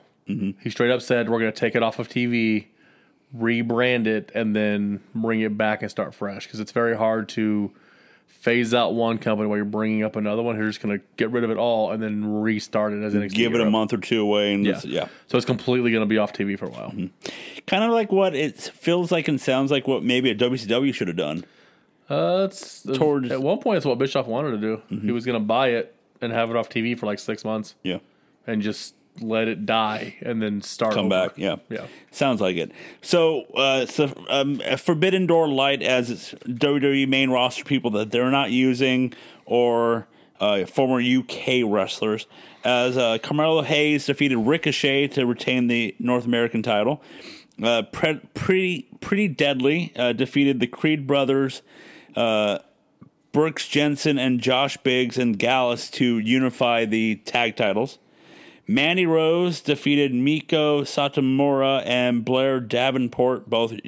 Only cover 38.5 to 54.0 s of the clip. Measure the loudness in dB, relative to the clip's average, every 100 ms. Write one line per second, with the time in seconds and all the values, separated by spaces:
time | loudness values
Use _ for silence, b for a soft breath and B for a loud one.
38.5 | 2 2 2 2 2 -2 B B B -2
39.5 | 2 4 2 2 0 -4 b b -2 0
40.5 | 0 0 0 2 2 2 2 0 -6 -2
41.5 | 0 2 0 0 -2 -2 -4 -6 B B
42.5 | B 0 2 2 2 0 0 -2 0 2
43.5 | 2 2 2 2 2 0 0 0 2 2
44.5 | 0 0 0 2 2 0 0 -2 -2 -2
45.5 | 0 2 0 0 -2 -2 0 0 0 0
46.5 | -2 0 0 0 -2 B B B B B
47.5 | -4 0 0 -2 -2 -2 -2 -8 -4 0
48.5 | 2 0 -2 -8 -16 -2 0 2 2 0
49.5 | 2 2 2 -2 -2 0 0 0 2 2
50.5 | 2 -2 0 0 0 0 2 2 2 0
51.5 | -4 B B B B B -2 0 2 0
52.5 | -2 -6 _ _ _ -20 _ _ 0 0
53.5 | -2 -2 2 2 2